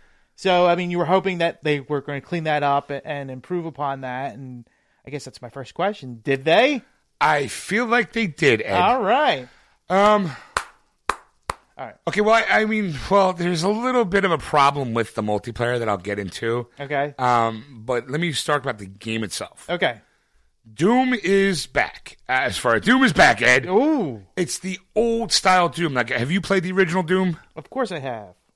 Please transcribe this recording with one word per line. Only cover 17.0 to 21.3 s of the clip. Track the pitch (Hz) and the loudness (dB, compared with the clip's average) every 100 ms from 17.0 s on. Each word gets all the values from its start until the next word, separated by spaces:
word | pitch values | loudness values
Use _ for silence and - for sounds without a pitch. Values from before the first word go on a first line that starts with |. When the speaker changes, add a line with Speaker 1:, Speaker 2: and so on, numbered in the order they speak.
| 147 139 | -4 -2
Speaker 2:
Um, | 123 120 113 110 - 120 113 | 2 2 2 -2 -12 -12 -4
but | 123 127 | -4 -4
let | 147 | -4
me | 170 | -2
start | 131 - 143 | -4 -2 -2
about | 135 110 | -2 -8
the | 95 | -12
game | 98 113 113 | -12 -8 -6
itself. | 104 - 92 - - | -6 -8 -12 -14 -8
Speaker 1:
Okay. | 170 160 110 _ _ _ _ _ _ 113 | -2 -2 -4 _ _ _ _ _ _ -18
Speaker 2:
Doom | 107 180 247 262 247 | -2 2 4 2 0
is | 170 | 0